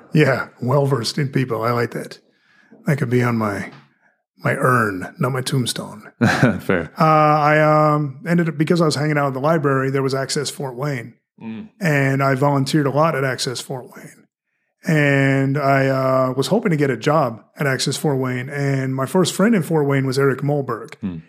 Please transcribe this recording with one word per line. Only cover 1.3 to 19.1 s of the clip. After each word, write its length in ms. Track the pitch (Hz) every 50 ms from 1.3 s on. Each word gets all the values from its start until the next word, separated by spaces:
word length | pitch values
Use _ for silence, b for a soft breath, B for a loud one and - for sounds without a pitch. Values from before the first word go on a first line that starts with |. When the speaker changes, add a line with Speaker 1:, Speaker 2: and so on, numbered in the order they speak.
| - 139 127 120 113 110 110
Speaker 1:
I 80 | 120
like 200 | 120 120 120 117
that. 280 | - - - - - - _ _ b b b b b b b b b b -
That 120 | - 143
could 120 | 131 135 117
be 120 | 123 123 123
on 140 | 123 117
my, 360 | 113 110 104 101 95 92 - b b b b b b b b b b b _ _
my 160 | _ - 127 127
urn, 600 | - - 127 127 120 110 104 95 92 95 - - -
not 140 | 143 123 135
my 80 | 131
tombstone. 720 | 127 - - 135 117 107 - - 107 98 - 107 - - _ -
Speaker 2:
<laughs> 380 | 120 120 - - - 120 95 90
Fair. 320 | - - 98 87 82 - -
Speaker 1:
Uh, 60 | - 165
I, 920 | 156 156 156 151 151 151 156 147 147 151 156 156 151 151 151 151 151 151
um, 280 | 151 151 139 123 143 -
ended 220 | 165 175 175 170
up, 100 | 165 147
because 220 | 143 160 - 180 165
I 60 | 170
was 100 | 151 131
hanging 220 | 131 147 151 151
out 100 | 147 143 139
in 40 | 127
the 80 | 131
library, 480 | 131 156 165 165 139 143 135 135 131 135
there 120 | 135 139 131
was 100 | 135 131
Access 340 | 135 135 127 - 151 135 -
Fort 260 | - - 143 131 123
Wayne. 380 | 120 139 151 139 120 113 117 - _ _ _ _ - 117
Speaker 2:
Mm. 260 | 113 110 110 110 - _ -
Speaker 1:
And 420 | 208 165 147 143 139 135 135 135 139
I 120 | 135 135
volunteered 500 | 127 143 143 143 139 135 135 - 156 143
a 60 | 135
lot 240 | 127 143 156 165 151
at 100 | 131 139
Access 340 | 131 123 - - 139 120 -
Fort 300 | - - 139 127 98 - -
Wayne. 340 | - - - - _ _ _ _ _ _ _ _ _ _ _ _ _ -
And 680 | - 160 151 147 143 139 139 135 135 135 135 135 139 135
I, 300 | 151 143 135 139 135 135
uh, 460 | 135 135 131 131 131 131 131 131 127 127
was 100 | 135 135
hoping 220 | - 180 233 - 214
to 80 | 160
get 140 | 143 147 135
a 60 | 123
job 460 | 113 113 147 147 160 143 120 113 110 - _ _
at 80 | - 151
Access 320 | 139 131 120 - - 131
Fort 200 | - - 156 135 131
Wayne. 300 | 131 127 127 123 123 135
And 460 | 143 143 139 139 139 135 131 131 131
my 120 | 131 131
first 260 | 131